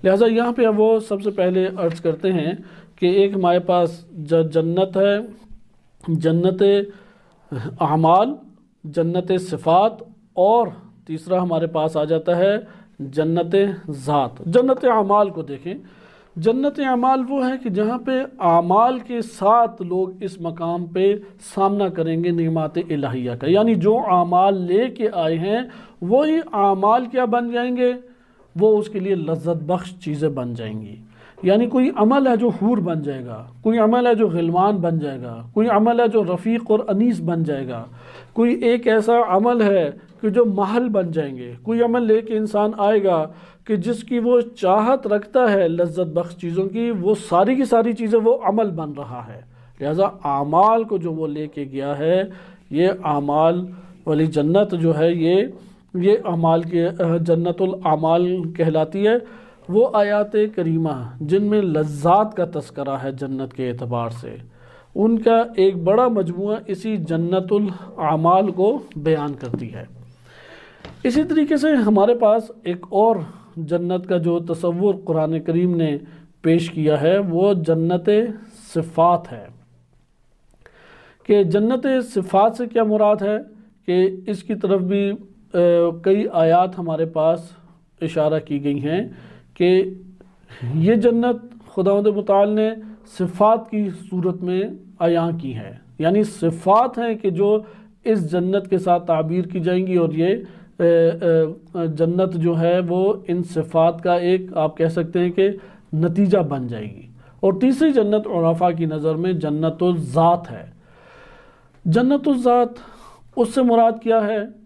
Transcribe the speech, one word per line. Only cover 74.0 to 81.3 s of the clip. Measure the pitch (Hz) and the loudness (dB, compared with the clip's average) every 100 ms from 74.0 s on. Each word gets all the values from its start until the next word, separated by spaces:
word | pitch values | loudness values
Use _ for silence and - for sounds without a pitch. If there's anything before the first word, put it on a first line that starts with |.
| 180 | -2
का | 180 | -2
जो | 165 170 | 0 -2
तसव्वुर | 170 165 175 170 202 196 | -2 -4 -2 0 0 -2
कुरान | - 160 156 160 | -2 -2 0 -2
करीम | 160 165 180 | -2 0 0
ने | 170 160 143 - - - _ | 0 0 -2 -8 -20 -20 _
पेश | 160 165 170 | 0 0 0
किया | - 156 151 | -2 0 2
है, | 151 190 | 2 2
वो | 196 165 196 | 0 0 2
जन्नत | 196 160 165 165 175 175 208 233 214 - - - | 2 0 0 0 0 2 2 0 -6 -18 -20 -8
सिफात | 165 160 - 170 175 170 | -6 -6 0 2 2 -2
है। | 117 98 - _ _ _ _ _ _ _ _ _ _ - _ - - - _ | -16 -18 -20 _ _ _ _ _ _ _ _ _ _ -20 _ -20 -20 -20 _
कि | - | 0